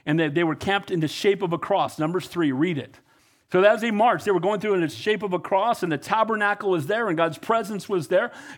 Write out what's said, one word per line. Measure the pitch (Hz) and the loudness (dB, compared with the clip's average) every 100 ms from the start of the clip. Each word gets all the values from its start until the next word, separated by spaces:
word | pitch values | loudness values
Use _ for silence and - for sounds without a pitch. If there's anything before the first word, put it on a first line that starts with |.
| - | -2
and | 160 | 0
they, | 156 | 2
they | 147 | 2
were | 165 147 | 0 -2
camped | - 202 190 | -2 -2 -2
in | 180 | -2
the | 156 | -2
shape | - 208 196 | 0 0 2
of | 190 | 0
a | 165 | -4
cross. | - 196 139 - | 0 0 0 -2
Numbers | 156 180 - | -2 -2 -4
three, | 170 156 | -2 0
read | 131 170 147 | 2 0 -2
it. | - - _ _ _ _ _ | -6 -18 _ _ _ _ _
So | 185 | 4
as | 202 220 | 6 4
they | 233 | 0
marched, | 208 233 180 208 | 4 4 2 2
they | |
were | 180 | 2
going | 175 208 | 2 0
through | 220 | 0
in | 190 | 0
the | 160 | 0
shape | - 214 214 | -2 -2 -2
of | 208 | -2
a | 180 | -4
cross, | - 196 220 226 | 0 0 2 0
and | 202 | -2
the | 147 | -4
tabernacle | - 220 220 214 208 202 208 | -2 0 2 2 0 0 0
was | 180 139 | -2 0
there, | 214 226 | -2 -2
and | 165 | 0
God's | 165 156 | 0 -2
presence | - 226 202 208 - | -2 -2 0 -8 -4
was | 190 151 | -4 2
there. | 180 240 - - | 0 0 -8 -18